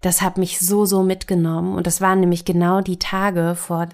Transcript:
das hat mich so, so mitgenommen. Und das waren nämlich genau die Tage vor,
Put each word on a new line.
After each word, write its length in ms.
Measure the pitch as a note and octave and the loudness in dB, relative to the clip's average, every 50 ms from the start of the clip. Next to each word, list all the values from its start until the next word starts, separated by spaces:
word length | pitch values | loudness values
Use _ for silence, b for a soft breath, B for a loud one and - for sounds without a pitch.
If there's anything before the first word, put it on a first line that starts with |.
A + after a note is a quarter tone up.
das 200 | - F#3 E3+ - | 0 0 0 2
hat 160 | G3 F#3 F#3 | 0 0 0
mich 220 | F#3+ F#3 F3 - - | 0 -2 -2 -2 -4
so, 260 | F3+ F3 G#3 G#3 G#3 | -2 0 2 2 2
so 160 | F#3 G3 F#3+ | 2 2 2
mitgenommen. 720 | F#3+ F#3 F#3+ F#3+ - - G3 F3 E3 E3 E3 E3 E3+ F#3 F#3+ | 2 2 0 -2 -4 -2 0 0 2 0 0 -2 -2 -2 -2
Und 120 | F#3 F3+ | -2 -2
das 140 | E3+ E3 - | -2 -2 0
waren 180 | F#3+ F#3+ F#3+ F#3+ | 0 2 4 4
nämlich 260 | F#3 F3 F3 E3+ F3 | 4 4 2 0 -2
genau 360 | - F3+ F3 F3 F3 F#3 G3 | 0 0 2 2 4 2 2
die 180 | G3 F#3 F3+ F3+ | 0 -2 -4 -4
Tage 560 | - - - F#3+ G3 G3+ F#3 F3 E3+ E3+ F3 | -4 -4 -2 -2 -2 0 0 0 0 -2 -2
vor, 340 | F3 - - F3 E3 E3+ E3+ | -4 -6 -6 -4 -4 -4 -6